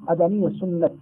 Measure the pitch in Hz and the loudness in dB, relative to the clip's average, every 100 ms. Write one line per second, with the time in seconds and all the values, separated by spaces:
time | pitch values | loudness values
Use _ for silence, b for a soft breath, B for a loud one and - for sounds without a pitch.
0 | - 170 170 208 170 - 185 170 170 - | -2 2 2 2 0 -2 -4 0 0 -2